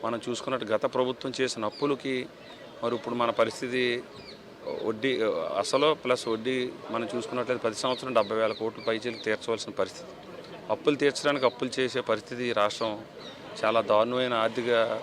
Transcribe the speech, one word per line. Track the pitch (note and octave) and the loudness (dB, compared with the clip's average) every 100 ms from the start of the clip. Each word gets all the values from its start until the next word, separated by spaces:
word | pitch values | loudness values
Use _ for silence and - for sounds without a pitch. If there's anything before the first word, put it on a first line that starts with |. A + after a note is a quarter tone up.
మనం | A2+ A#2 A2+ | -2 -4 -2
చూసుకున్నట్టు | A#2+ - C3 A2 | -4 -2 -4 2
గత | G#2+ B2+ B2 | 2 2 2
ప్రభుత్వం | B2+ B2 C3+ B2+ | 0 0 -6 -2
చేసిన | B2+ A#2+ G#2+ | -2 0 -4
అప్పులకి | - C#3+ C3+ C3+ B2+ B2+ - - - - - | 0 0 0 0 -4 -4 -12 -18 -16 -16 -4
మరి | A#2 A#2 | -2 -2
ఇప్పుడు | A#2+ A#2+ | -2 0
మన | A#2 A2+ | 2 4
పరిస్థితి | A2 A2 B2+ B2+ B2 A#2+ - - - - - - - D2 - | 2 2 -2 0 0 0 -6 -16 -16 -18 -18 -12 -8 -4 -2
వడ్డీ, | A2 C3 B2+ A2 D#2+ D#2+ - | 0 0 2 2 0 0 0
అసలు | G2+ C3+ D3+ D3+ | 2 4 4 4
ప్లస్ | B2+ B2 - | 2 0 2
వడ్డీ | A2 A#2 C3 B2+ - - | -2 0 0 -2 -6 -6
మనం | A2+ A#2 | -4 -2
చూసుకున్నట్లయితే | A#2+ A2+ B2+ A#2+ B2 | -4 -4 -4 -2 0
ప్రతి | A#2 G#2+ | 0 0
సంవత్సరం | C3 B2+ C3 A#2 | 0 0 2 2
డెబ్బై | G#2 A2 | 4 2
వేల | A2 G#2+ | 2 0
కోట్లు | A2 A2 - | -4 -4 -2
పైచీలకు | A2+ A#2 A2+ - | -2 -2 -4 -2
తీర్చవలసిన | G#2+ - A2 - G2 | -2 -2 -4 -4 -4
పరిస్థితి. | F#2+ - - - - - - - - | -4 -4 -14 -14 -14 -14 -14 -16 -4
అప్పులు | G#2+ - C#3+ | 0 2 4
తీర్చడానికి | C#3+ C3+ D3 C#3+ B2+ | 2 2 0 4 2
అప్పులు | - C3 A#2+ | 2 -4 0
చేసే | B2+ B2+ A#2+ | 0 0 0
పరిస్థితి | G#2+ - B2 B2 | 0 0 -4 0
ఈ | G#2+ | 4
రాష్ట్రం | G#2 - A2+ G#2+ - - - - - - | 4 2 -2 -4 -10 -14 -16 -14 -14 0
చాలా | A2 A2+ G#2+ | 2 4 6
దారుణమైన | G#2+ A#2 B2 B2+ A#2+ | 6 6 2 2 2
ఆర్థిక | A2+ A2+ A#2 A#2 A2+ A2+ | 2 2 2 4 4 0